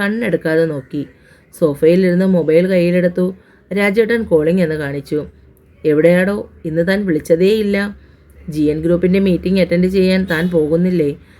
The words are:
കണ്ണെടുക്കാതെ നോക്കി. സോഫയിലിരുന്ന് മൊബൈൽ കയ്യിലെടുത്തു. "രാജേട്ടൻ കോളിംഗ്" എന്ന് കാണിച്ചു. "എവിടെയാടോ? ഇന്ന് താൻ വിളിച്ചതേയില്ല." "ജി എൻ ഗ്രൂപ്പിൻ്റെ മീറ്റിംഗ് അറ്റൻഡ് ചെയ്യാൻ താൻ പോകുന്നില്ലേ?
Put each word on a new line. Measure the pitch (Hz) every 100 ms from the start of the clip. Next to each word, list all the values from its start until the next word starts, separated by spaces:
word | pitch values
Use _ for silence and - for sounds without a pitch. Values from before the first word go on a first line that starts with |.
കണ്ണെടുക്കാതെ | 202 220 226 165 165 160 165
നോക്കി. | 143 - 147 135 - _ _ _
സോഫയിലിരുന്ന് | - 160 143 160 180 185 175 190
മൊബൈൽ | 180 151 160 185
കയ്യിലെടുത്തു. | 185 170 180 180 180 180 185 _ _ _
"രാജേട്ടൻ | 190 202 196 220 233
കോളിംഗ്" | 220 165 156 185
എന്ന് | 165
കാണിച്ചു. | 156 143 143 139 147 - - - _ _ _
"എവിടെയാടോ? | 156 151 165 180 185 208 - -
ഇന്ന് | 170 156 170
താൻ | 196 196
വിളിച്ചതേയില്ല." | 151 - 165 190 220 202 202 202 202 - - _ - -
"ജി | 156
എൻ | 151 151
ഗ്രൂപ്പിൻ്റെ | 165 175 185 196
മീറ്റിംഗ് | 196 175 180 190
അറ്റൻഡ് | 175 175 180
ചെയ്യാൻ | 190 185 190
താൻ | 185 160 175
പോകുന്നില്ലേ? | 175 151 165 185 180 147 143 -